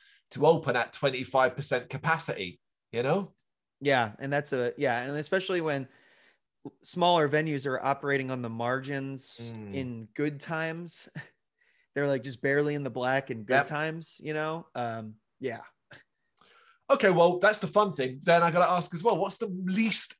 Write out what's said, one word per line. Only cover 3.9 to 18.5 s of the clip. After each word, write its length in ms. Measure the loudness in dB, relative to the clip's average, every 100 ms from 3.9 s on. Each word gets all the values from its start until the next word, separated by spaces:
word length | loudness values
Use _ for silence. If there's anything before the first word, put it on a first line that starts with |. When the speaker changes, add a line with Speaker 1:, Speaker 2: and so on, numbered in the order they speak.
| 2 2 -4
Speaker 2:
and 140 | -4
that's 220 | -2 0
a, 180 | -2 -2 0
yeah, 240 | 0 0
and 160 | -2 -6
especially 420 | -2 -2 0 -2
when 260 | 0 -2 -6 _ _ _ _ _ _ _ -20 -18
smaller 460 | -12 2 4 4 4
venues 380 | 2 0 -2 -2
are 180 | -2
operating 460 | 0 0 0 0 0
on 100 | -4
the 80 | -6
margins 1040 | -4 -2 -2 -2 -6 -6 -8 -12 -12 -12
Speaker 1:
Mm. 200 | -10 -8
Speaker 2:
in 340 | -6 -6 -8 -10
good 260 | -4 -4 -4
times. 680 | -6 -4 -4 -6 -10 -14 -14
<laughs> 800 | -16 -16 _ _ _ _ _ _
They're, 140 | -2 0
like, 160 | 0
just 160 | -2 -4
barely 340 | 2 2 2
in 80 | 0
the 80 | -4
black 400 | -2 2 2 0
in 140 | -6
good 100 | 2
Speaker 1:
Yep. 120 | 2 2
Speaker 2:
times, 500 | -2 -4 -6 -12 -12
you 100 | -8
know? 340 | -4 -4 -6 -8
Um, 400 | -8 -6 -6 -10 -14 _ _
yeah. 200 | -8 -8 -12 _ _ -20 _ _ _ _ _ _ _ _ 0
Speaker 1:
Okay, 220 | 4 6
well, 280 | 6 6 6
that's 200 | 4 2
the 80 | 0
fun 280 | 2 2
thing. 260 | 0 -4 -2
Then 200 | 4 6
I 80 | 6